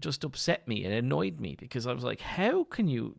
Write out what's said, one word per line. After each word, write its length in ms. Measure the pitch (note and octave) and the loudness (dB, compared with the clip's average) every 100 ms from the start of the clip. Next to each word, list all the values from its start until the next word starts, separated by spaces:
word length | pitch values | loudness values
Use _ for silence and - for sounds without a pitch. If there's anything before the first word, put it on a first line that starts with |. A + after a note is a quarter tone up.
just 240 | D3 C#3 | -4 -2
upset 420 | D3+ - - - - | -4 -2 0 0 0
me 180 | G#2+ | -2
and 100 | F#2 | 0
annoyed 440 | G#2+ B2 D3 F#3+ D#3+ | 0 2 2 2 -2
me 160 | C3+ C#3 | -6 -8
because 280 | B2+ B2+ A#2 | -8 -4 -2
I 60 | |
was 120 | B2+ | -2
like, 160 | B2 A2 | -2 -4
"How 420 | - - G#3 F4+ | -4 0 2 4
can 240 | E4+ - G3 | 2 2 2
you 260 | B2 A#2 | 2 -2